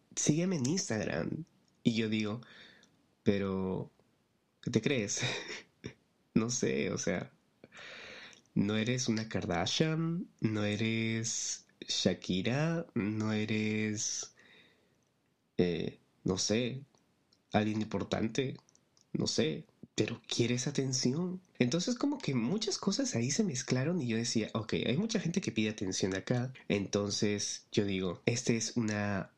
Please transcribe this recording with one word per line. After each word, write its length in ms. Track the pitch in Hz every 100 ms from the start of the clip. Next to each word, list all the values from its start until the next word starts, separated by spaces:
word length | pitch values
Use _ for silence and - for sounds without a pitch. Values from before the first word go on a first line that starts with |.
| _ -
sígueme 420 | - 151 180 175
en 100 | 123
Instagram. 760 | 190 - 110 92 80 - - 160 _ _ _
Y 120 | - 113
yo 140 | 110
digo, 320 | 110 107 113 - - - - - _ _ _
pero, 680 | - 101 98 95 95 95 - - _ _ _ _ _ _
¿qué 100 | -
te 100 | 123
crees? 400 | 143 135 101 -
<laughs> 100 | 127 - - - - _ - - _ _ _
No 160 | - 113
sé, 420 | 127 - 135 120
o 60 | 101
sea, 320 | - 90 131 - _ _ - - - - - - - - _ -
no 220 | 101 107
eres 320 | 107 123 123
una 180 | 110 113
Kardashian, 1000 | 98 95 85 87 - 160 160 165 170 226 -
no 240 | 113 107
eres 1040 | 104 104 110 113 113 113 117 - - - - _ -
Shakira, 1000 | - - - - - 113 131 160 165 - 120
no 380 | 101 107 107
eres, 1000 | 107 107 110 107 107 107 104 - - - - - - - _ _ _ _ _ _ _ _ -
eh, 420 | 87 85 90 - _ _
no 140 | - 95
sé, 460 | - 107 123 131 - _ _ _ _ _ _
alguien 300 | 104 107 107
importante, 760 | 107 98 - 95 110 110 131 - - _ _ _ _
no 140 | - -
sé, 380 | - 139 156 - _ - -
pero 260 | 107 117 -
quieres 400 | - 117 123 -
atención. 760 | - 135 127 127 139 180 180 - -
Entonces 360 | 123 165 180 240
como 220 | 285 285
que 160 | -
muchas 440 | 127 113 202 226 -
cosas 380 | - 190 269 113
ahí 140 | 120
se 140 | 156
mezclaron 580 | 208 127 - 127 139 180
y 60 | 123
yo 100 | 113
decía, 320 | 117 117 104
ok, 200 | 113 104 90 -
hay 120 | 131
mucha 220 | 226 226
gente 220 | 165 180
que 100 | -
pide 180 | - 107
atención 460 | 104 95 92 101 95
acá. 380 | - 123 127 131 -
Entonces 960 | 101 92 101 101 101 104 104 - - -
yo 140 | - 101
digo, 360 | 95 92 87 -
"Esta 280 | 117 -
es 240 | 117 - -
una, 540 | 110 104 104 98 -